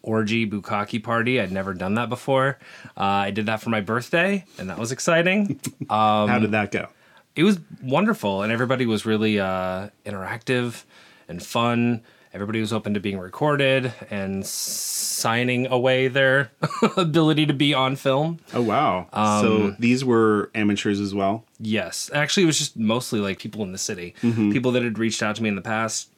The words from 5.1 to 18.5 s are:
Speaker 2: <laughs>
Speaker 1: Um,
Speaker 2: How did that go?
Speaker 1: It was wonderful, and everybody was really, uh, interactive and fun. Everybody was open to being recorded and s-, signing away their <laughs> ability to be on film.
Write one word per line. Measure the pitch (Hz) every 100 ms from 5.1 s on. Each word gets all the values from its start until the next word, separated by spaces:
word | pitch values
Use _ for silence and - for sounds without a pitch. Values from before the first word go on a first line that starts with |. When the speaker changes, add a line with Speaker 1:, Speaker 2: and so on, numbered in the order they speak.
| 165 170 202 202 - -
Speaker 2:
<laughs> | - -
Speaker 1:
Um, | 107 107 107 107
Speaker 2:
How | 107
did | 107
that | 107 101
go? | 95 85 _ _ - _ -
Speaker 1:
It |
was | 190 185 - -
wonderful, | 127 143 214 220 104 98
and | 107
everybody | 113 123 131 120
was | 107 113
really, | 107 110 104
uh, | 95 95 92 92 104 _ 104
interactive | 101 95 117 - 123 120 120 - - - - -
and | -
fun. | - 120 120 117 117 120 - _ _
Everybody | 95 101 110
was | 110
open | 110 104 101
to |
being | 101 98
recorded | 92 - 151 143 135 135 127 - -
and | 104 98 98
s-, | 98
signing | - - - - - - - 120 117 123 123 131
away | 127 127 127 131
their | 131 135 135 135 _ 135
<laughs> | - 208 -
ability | 170 156 156 151 151
to |
be | 139 143
on | 135 131 135
film. | 139 135 160 165 -